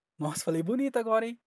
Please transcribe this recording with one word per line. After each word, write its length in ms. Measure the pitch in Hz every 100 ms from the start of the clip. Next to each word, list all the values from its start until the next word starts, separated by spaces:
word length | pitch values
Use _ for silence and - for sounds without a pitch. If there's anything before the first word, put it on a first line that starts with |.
| _ -
Nossa, 260 | 151 151
falei 180 | - 165
bonito 360 | 165 247 269 247
agora, 280 | 226 220 226
hein? 140 | 233